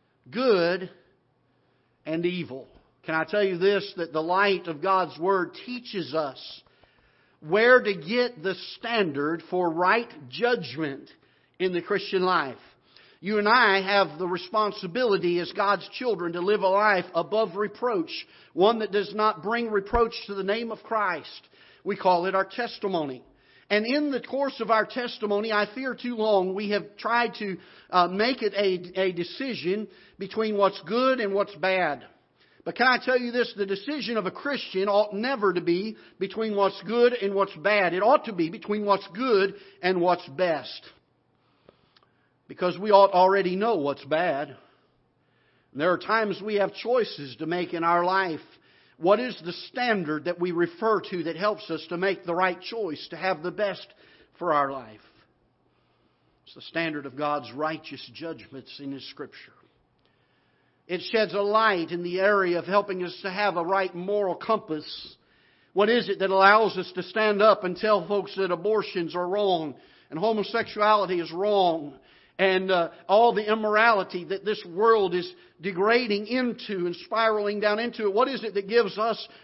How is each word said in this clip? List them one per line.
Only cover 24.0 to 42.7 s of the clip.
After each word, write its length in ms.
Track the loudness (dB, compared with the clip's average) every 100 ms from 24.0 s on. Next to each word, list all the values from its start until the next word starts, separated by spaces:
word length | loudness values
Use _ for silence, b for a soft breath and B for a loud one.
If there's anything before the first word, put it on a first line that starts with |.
| 0
the 100 | -4
course 380 | -4 -4 -4 -4
of 100 | 0
our 140 | 2
testimony, 680 | 0 -4 -8 -6 -4 -2 0
I 120 | 0 -2
fear 200 | -4 -8
too 220 | -6 -6 -2
long 380 | 2 2 2
we 160 | -2 -2
have 260 | -2 -4 -8
tried 380 | 0 0 0 -4
to, 200 | -8 -8 B B B
uh, 200 | 2 2
make 340 | 2 0 0
it 100 | -2
a, 460 | 0 0 0 -4 -2
a 120 | -2
decision 760 | -2 -6 -6 -6 -4 -4 -4 -6 B B -14
between 380 | -8 -4 -2 2
what's 240 | 2 0
good 380 | -4 0 2 2
and 120 | 0
what's 220 | 0 -2
bad. 500 | -2 0 2 0 -4 -10 _ _ b b b
But 100 | -8
can 120 | 0 2
I 120 | 2
tell 200 | 2 0
you 140 | 0
this? 200 | -2 -2
The 100 | -2
decision 520 | -4 -4 -6 -6 -4 -2
of 100 | -4
a 40 |
Christian 580 | -4 -6 -6 -4 -2 2
ought 260 | 4 2
never 380 | 0 -2 2 2
to 80 | 2
be 360 | 2 0 -2 -10 B -8
between 380 | -6 -2 -2 2
what's 260 | 2 0
good 320 | -2 4 4
and 200 | 4 0
what's 220 | 0 0 0
bad. 380 | 2 2 2
It 80 | 4
ought 240 | 4 4 2
to 60 |
be 180 | -4 -4
between 340 | -4 -6 -2
what's 220 | 2 0 0
good 460 | -4 2 4 2 -2 B B
and 180 | -2 2
what's 260 | 2 2 -2
best. 540 | -2 0 0 -6 -14 -18 -20 _ _ _ _ b b b b b b b b b b -20
Because 280 | -4 -4